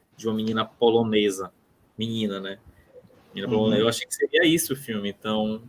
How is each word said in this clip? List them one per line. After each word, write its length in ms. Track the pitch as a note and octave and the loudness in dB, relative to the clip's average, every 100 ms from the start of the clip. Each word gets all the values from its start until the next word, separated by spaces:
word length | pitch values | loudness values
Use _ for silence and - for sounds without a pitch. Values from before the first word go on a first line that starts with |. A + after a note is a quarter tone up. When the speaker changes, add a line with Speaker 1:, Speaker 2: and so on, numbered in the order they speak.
| _ - | _ -8
Speaker 1:
de 100 | A2+ | -4
uma 60 | |
menina 300 | A2 A2 A2 | -2 -2 -2
polonesa. 880 | A2+ _ A#2 A#2 A2+ G#2+ G#2 F#2 F#2 - _ _ _ - | -4 _ 4 4 4 2 2 -2 -10 -14 _ _ _ -10
Menina, 420 | A2+ A2+ G#2+ G2 | -6 -4 -4 -6
né? 180 | F#2+ G2 - - _ - - _ _ | -10 -14 -20 -20 _ -20 -20 _ _
Menina 160 | G2+ G2 | -8 0
Speaker 2:
Uhum. 60 | G#2+ | 2
Speaker 1:
polonesa. 240 | A2 G#2 | 4 4
Eu 60 | A#2 | 2
achei 180 | - - | 0 -8
que 80 | |
seria 300 | - - D#3+ E3+ | -4 0 4 4
isso 260 | E3 - | 2 0
o 40 | C3+ | -6
filme. 320 | - G#2+ G2+ | -4 -6 -6
Então, 520 | - A2 G#2+ G#2+ A2 | -6 -4 -2 -2 -6